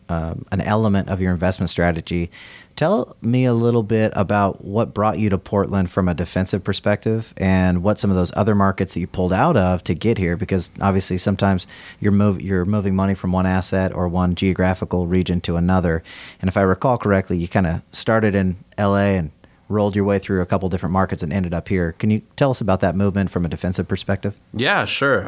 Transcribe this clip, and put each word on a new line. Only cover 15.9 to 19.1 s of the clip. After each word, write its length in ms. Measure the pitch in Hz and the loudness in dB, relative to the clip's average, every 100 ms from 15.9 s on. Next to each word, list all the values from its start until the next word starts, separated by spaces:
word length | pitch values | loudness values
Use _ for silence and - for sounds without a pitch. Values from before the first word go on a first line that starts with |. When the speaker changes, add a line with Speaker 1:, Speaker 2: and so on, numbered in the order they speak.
| 80 - - - - | -2 -4 -18 -20 -6
Speaker 1:
And 80 | 92 | -2
if 80 | 104 | 2
I 40 | |
recall 360 | 98 95 139 123 | 2 2 2 0
correctly, 400 | 104 98 92 90 | 2 2 2 -2
you 100 | 87 | -2
kinda 340 | 107 87 85 - | 0 0 -2 -6
started 420 | - - 113 107 98 | -8 0 2 2 2
in 220 | 92 90 - - | 0 -2 -10 -2
L 200 | 101 101 | 0 2
A 180 | 101 | 2